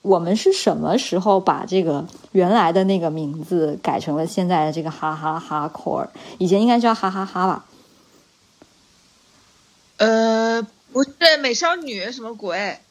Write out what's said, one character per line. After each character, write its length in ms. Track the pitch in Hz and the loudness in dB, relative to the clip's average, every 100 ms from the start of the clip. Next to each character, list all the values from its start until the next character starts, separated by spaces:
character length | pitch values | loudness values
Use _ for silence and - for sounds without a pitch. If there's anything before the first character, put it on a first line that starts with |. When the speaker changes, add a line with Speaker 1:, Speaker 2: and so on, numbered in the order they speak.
Speaker 1:
我 180 | 202 185 | 4 2
们 160 | 170 214 | 2 2
是 160 | 381 | 2
什 240 | 381 226 151 | 2 0 0
么 220 | 156 226 | 0 -2
时 200 | - 185 | 0 0
候 220 | 208 190 | 2 2
把 260 | 190 143 - | 2 -2 0
这 160 | 190 | 0
个 240 | 165 143 156 - - | 0 -2 -6 -16 -2
原 180 | 190 180 | 2 4
来 220 | 226 170 | 4 4
的 100 | 175 | 2
那 160 | 190 190 | 2 2
个 100 | 165 | 0
名 320 | 160 147 156 | -2 -6 -8
字 380 | 160 175 156 147 | -2 0 0 -2
改 160 | - 139 | -4 -4
成 200 | - 151 | -2 -4
了 100 | 165 | -2
现 180 | - 180 | -2 0
在 200 | 175 156 | 2 0
的 80 | |
这 100 | 156 | -2
个 80 | 160 | -8
哈 240 | 156 156 156 | -6 -6 -4
哈 240 | 156 165 | -4 -6
哈 320 | - 151 151 | -6 -6 -6
core？ 320 | - - - - - - - | -6 -6 -4 -6 -12 -20 -4
以 60 | 180 | 2
前 160 | 196 | 4
应 60 | 233 | 4
该 100 | 240 | 4
叫 160 | 233 | 2
哈 160 | 220 190 | 0 -2
哈 160 | 190 190 | -4 -6
哈 220 | 185 190 | -2 -2
吧？ 180 | - - _ _ _ _ _ _ _ _ _ - _ _ _ _ _ _ _ _ _ _ _ _ - | -2 -10 _ _ _ _ _ _ _ _ _ -20 _ _ _ _ _ _ _ _ _ _ _ _ 0
Speaker 2:
呃， 680 | 220 226 226 220 226 226 220 _ _ | 2 4 2 2 0 -2 -6 _ _
不 100 | 254 | -2
是， 80 | 277 - 330 302 | -2 4 4 4
美 140 | 269 | 0
少 240 | 233 339 359 | -2 -2 -2
女 340 | 294 208 196 | -6 -8 -10
什 100 | 254 | -10
么 140 | 226 226 | -14 -10
鬼？ 420 | 196 170 202 - _ | -6 -4 -6 -8 _